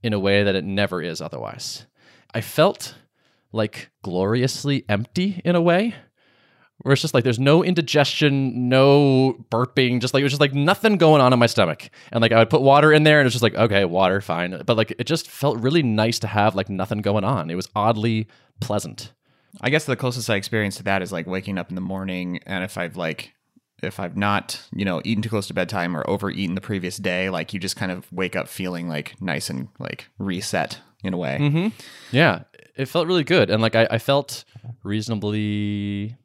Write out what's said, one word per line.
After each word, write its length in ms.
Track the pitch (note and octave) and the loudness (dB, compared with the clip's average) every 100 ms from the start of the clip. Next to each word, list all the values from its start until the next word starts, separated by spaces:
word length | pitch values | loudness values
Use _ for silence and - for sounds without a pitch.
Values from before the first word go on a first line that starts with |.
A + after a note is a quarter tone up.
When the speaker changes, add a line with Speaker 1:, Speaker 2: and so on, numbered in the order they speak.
Speaker 1:
in 100 | A2+ | -2
a 60 | G#2 | 0
way 220 | G2 G2+ | 2 2
that 120 | G2+ F#2+ | 2 0
it 80 | E2+ | -2
never 380 | G2 G2+ F2+ | -2 -2 -2
is 180 | E2+ E2 | -6 -8
otherwise. 640 | D#2 C#2 G#1+ - - - - _ _ _ _ | -10 -10 -12 -12 -14 -14 -18 _ _ _ _
I 80 | A2+ | -10
felt, 540 | A2+ - F3+ - - - _ _ _ _ _ | -6 2 2 0 -14 -18 _ _ _ _ _
like, 380 | A2 G#2+ - - _ | -4 -4 -6 -20 _
gloriously 840 | G#2 F2+ G2 A#2 B2+ - C#3+ C3+ - | -6 -2 0 0 -2 -4 -4 -4 -2
empty 520 | G2+ A#2 - F#3+ F3+ F3 | -2 -2 -2 -2 -2 0
in 100 | F3 | 2
a 60 | |
way, 320 | E3+ F3 A3+ - _ _ _ _ _ _ _ _ | 2 2 0 -6 _ _ _ _ _ _ _ _
where 120 | - | 0
it's 80 | C#3 | 0
just, 100 | D#3+ | 2
like, 100 | C3+ | 0
there's 160 | B2+ A2+ | 0 2
no 240 | C3+ D#3+ | 4 4
indigestion, 1040 | F3 F3+ C#3+ D3+ C#3 - D3+ C#3 C3+ A#2+ B2 | 4 0 0 2 2 2 2 2 0 -2 2
no 760 | C3 C#3 C#3+ C#3+ C3 C3 A#2+ - | 6 6 6 6 6 4 0 -4
burping, 500 | A#2 B2 - B2+ B2 | -2 0 2 2 0
just, 120 | B2 C3+ | 0 0
like, 60 | |
it 20 | |
was 100 | C#3 | 0
just, 80 | C#3 | 2
like, 120 | D3 C#3 | 2 2
nothing 420 | D3 G3+ A3 G3+ | 2 4 2 6
going 240 | D#3+ D3+ | 6 8
on 120 | B2+ | 6
in 60 | B2 | 6
my 60 | A#2+ | 4
stomach. 440 | - F2+ D2+ - - - | 4 0 -2 -12 -20 -6
And, 100 | A#2 | 0
like, 100 | A2+ | 4
I 80 | A2+ | 6
would 100 | A2+ | 6
put 120 | D3+ | 4
water 280 | C3+ C#3+ D3+ | 6 8 8
in 120 | D3+ | 6
there 160 | D3+ D3+ | 6 6
and 80 | C3 | 4
it's 60 | |
just 100 | A#2+ | 2
like, 120 | A2+ - | 0 2
"Okay, 300 | A2+ G2 F#2+ | 2 4 2
water, 360 | F2 F#2 G2 | 2 2 2
fine." 400 | - E2 F2 F2+ - | -2 -4 -4 -6 -2
But, 100 | A2+ | 0
like, 160 | A2 - | 0 -4
it 80 | A#2+ | -4
just 240 | E3 - | -4 -6
felt 300 | - C#3 A#2 | -4 -2 0
really 240 | A#2+ E3+ | 0 2
nice 340 | C3 G#2+ A2+ A2+ | 2 2 0 -2
to 80 | G#2 | -2
have, 280 | G#2 G#2 G2 | 2 2 2
like, 120 | F#2+ | -4
nothing 320 | F#2+ G2 G#2+ | -6 -4 -2
going 220 | G2+ G#2 | 0 0
on. 260 | G2 A2 D#2+ | 0 -2 -4
It 40 | F2+ | -8
was 140 | - G#2 | -6 -2
oddly 520 | G#2+ A2 A2+ A2 A2 _ _ _ | 0 0 0 -2 -6 _ _ _
pleasant. 540 | - G#2 D#2 - - _ _ _ _ - | -4 -4 -4 -14 -18 _ _ _ _ -8
Speaker 2:
I 80 | B2 | -2
guess 160 | D3+ - | -2 -2
the 100 | B2 | -4
closest 340 | B2+ A#2+ A2+ | -4 -4 -2
I 60 | G2+ | -4
experienced 420 | F#2+ A2 G2+ - | -2 -2 -2 -4
to 40 | |
that 180 | F#2+ G2 | -2 -2
is, 100 | F#2 | -2
like, 140 | F2+ E2+ | -8 -6
waking 320 | F#2 F#2+ F#2+ | -8 -6 -8
up 120 | F2 | -8
in 60 | F#2 | -10
the 60 | |
morning, 580 | F#2 F#2+ F#2+ F#2 F2+ F2 - | -8 -8 -6 -8 -8 -10 -8
and 180 | F#2+ | -8
if 140 | F#2 - | -8 -8
I've, 180 | F2 F2+ | -8 -6
like, 360 | E2 D#2 - _ _ _ _ _ | -6 -6 -14 _ _ _ _ _
if 180 | F2+ - | -10 -8
I've 180 | F2+ G2 | -8 -4
not, 440 | G2+ G2+ - - - - | -2 -2 -4 -16 -12 -6
you 100 | G2 | -4
know, 160 | E2+ - | -4 -4
eaten 180 | A2 | -4
too 60 | G#2+ | -2
close 180 | G#2+ G2 | -4 -4
to 60 | |
bedtime 420 | F#2 F2+ G2 F2 E2 | -6 -4 -4 -4 -4
or 100 | - | -4
overeaten 460 | G2 G2 - F#2+ | -4 -4 -4 -4
the 80 | F#2+ | -6
previous 360 | - G2 F2 - | -6 -6 -6 -6
day, 320 | F#2+ F2+ F#2+ | -4 -4 -4
like, 220 | F2 E2 | -4 -6
you 60 | G2+ | -8
just 160 | F#2 - | -8 -6
kind 160 | F#2+ | -6
of 200 | F2+ - | -8 -10
wake 240 | F2+ F2+ F#2 | -6 -4 -4
up 120 | - | -8
feeling, 400 | - F#2 F2+ E2+ | -8 -6 -6 -6
like, 300 | D2+ D2 - | -6 -8 -10
nice 280 | F#2+ D2 - | -6 -6 -6
and, 200 | B1+ C2+ _ | -8 -10 _
like, 300 | G1+ - - - | -14 -14 -18 -10
reset 600 | F#2+ F#2 - F#2 D#2 - _ _ | -6 -6 -4 -4 -4 -8 _ _
in 100 | F#2+ | -8
a 40 | F2+ | -6
way. 200 | D#2 C#2 | -6 -2
Speaker 1:
Mm-hmm. 280 | D3 D#3 G3+ - - - - | 0 0 -4 -8 -20 -20 -4
Yeah, 320 | B2 D#3+ F2+ - _ _ - | 2 2 2 -8 _ _ -8
it 100 | C3 | -4
felt 200 | E3+ E3 | -2 0
really 160 | F3+ | 0
good. 260 | C#3 F3+ G2+ | 2 2 4
And, 120 | G#2+ | 2
like, 120 | A2+ A2+ | 2 2
I, 120 | A2+ | 2
I 80 | A#2 | 0
felt 480 | - C#3 C#3 - - - A#2 A2+ | 0 -2 -2 -14 -16 -20 -18 -14
reasonably 1300 | G2+ G#2+ A2 G#2+ G#2 G#2 G#2 G#2 G#2 G#2 G2+ G2+ G#2 A#2+ | -6 -6 -4 -4 -2 -2 -2 -2 -4 -4 -6 -6 -8 -12